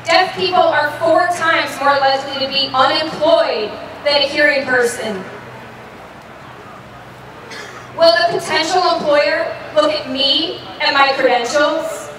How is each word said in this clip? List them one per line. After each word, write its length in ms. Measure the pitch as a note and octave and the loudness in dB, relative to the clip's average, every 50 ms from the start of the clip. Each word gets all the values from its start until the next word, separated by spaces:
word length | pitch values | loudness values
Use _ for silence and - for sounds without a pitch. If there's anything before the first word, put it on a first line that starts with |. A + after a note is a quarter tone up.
| - | 0
Deaf 320 | - E4 F#4 F#4+ F#4 F#4 | 2 2 2 2 2 0
people 240 | F#4+ F#4 F#4 F4+ F4 | -2 -2 2 4 4
are 300 | E4 E4 D4+ D4+ D4 D4 D4 | 4 4 4 2 0 0 -2
four 340 | - E4 E4 D#4+ F4 F4 E4+ - E4 | 0 2 4 4 4 4 2 0 0
times 420 | D#4+ D#4+ E4 E4 D4+ C#4+ - - | 0 2 2 2 0 -2 -4 -2
more 160 | C#4 C#4 C#4+ C#4 | 2 2 2 4
likely 440 | C4+ C4+ C4+ C4+ - C#4+ C4+ C4+ C4 | 4 2 2 0 -2 -6 -4 -4 -4
to 80 | C4+ | -2
be 200 | C4+ C#4 C4 - - | -2 -2 -2 -2 2
unemployed 960 | C4 - D4+ D#4 D#4+ D#4 D#4+ - - D4+ D#4+ E4 D#4+ E4 C4+ A#3+ A3+ G#3+ G3+ - - - - - - - | 2 2 2 2 0 -2 -4 -4 0 4 4 4 4 4 2 0 -2 -4 -6 -6 -10 -12 -12 -14 -4 -2
than 120 | C#4+ C#4+ | 0 2
a 120 | C#4+ C#4 C#4 | 2 2 0
hearing 380 | D4 D4+ D4+ D4 C#4+ C4+ C4 | 2 2 2 4 4 2 0
person. 580 | C4 B3+ B3+ A#3+ A3+ - - - A3 G3+ F#3 F#3 - - - - - - - - - - - - - - - - - - - - - - - - - - - - - - - - - - - - - - - - - - - - - - - - - - - - - - | 0 2 2 2 0 0 -4 -6 -6 -6 -6 -8 -10 -14 -14 -14 -16 -16 -16 -16 -18 -18 -18 -18 -18 -18 -18 -20 -20 -20 -20 -20 -20 -20 -18 -18 -18 -18 -18 -18 -18 -18 -18 -18 -18 -18 -18 -18 -18 -20 -20 -20 -20 -20 -20 -18 -16 -16 -14 -14 -14 -16 -16 -18 -12 -2
Will 160 | D4 E4 E4 | 4 4 6
the 280 | E4+ E4+ E4+ F4 - F#4 | 6 6 2 2 0 -2
potential 420 | - - D#4 D#4 D#4+ E4 F#4 F#4 F4+ F4 E4 | -2 -2 -2 0 0 2 2 2 4 2 2
employer 600 | - D#4 D4+ C#4+ D4 D4 D#4+ D#4+ - - - - - - - - | 2 2 2 4 4 4 2 0 0 -2 -4 -6 -8 -10 -2 0
look 160 | - D4+ D4 | 2 2 2
at 180 | D4+ D4+ - C4 | 0 -2 -4 -6
me 480 | C4 C4+ C4+ C#4 C#4 D4+ D#4+ F4+ - - - - - - | -4 -2 0 2 2 2 0 -2 -6 -10 -10 -14 -8 -2
and 140 | D4+ C#4+ C#4 | -2 0 4
my 180 | C#4 C#4 C#4 C4+ | 4 4 4 2
credentials? 960 | - C4 B3 B3 A#3+ A#3+ A#3 - D4 D4 D#4+ D#4+ - - - - - - - - | 2 2 2 2 2 0 0 0 2 2 2 0 -2 -4 -6 -8 -8 -10 -12 -14